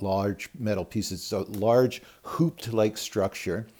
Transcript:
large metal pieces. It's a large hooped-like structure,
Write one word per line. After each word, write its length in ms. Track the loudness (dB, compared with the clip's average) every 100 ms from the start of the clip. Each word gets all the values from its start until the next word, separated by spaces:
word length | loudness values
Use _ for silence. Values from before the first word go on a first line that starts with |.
large 480 | -2 0 0 -2 -8 -6
metal 260 | -2 -2
pieces. 360 | -2 -4 -4 -6
It's 120 | -4
a 80 | -4 -4 0
large 420 | 4 6 6 2 -14 -18
hooped-like 760 | -6 0 0 0 -2 2 2 0
structure, 680 | -6 -2 -2 -2 -4 -4 -6 -14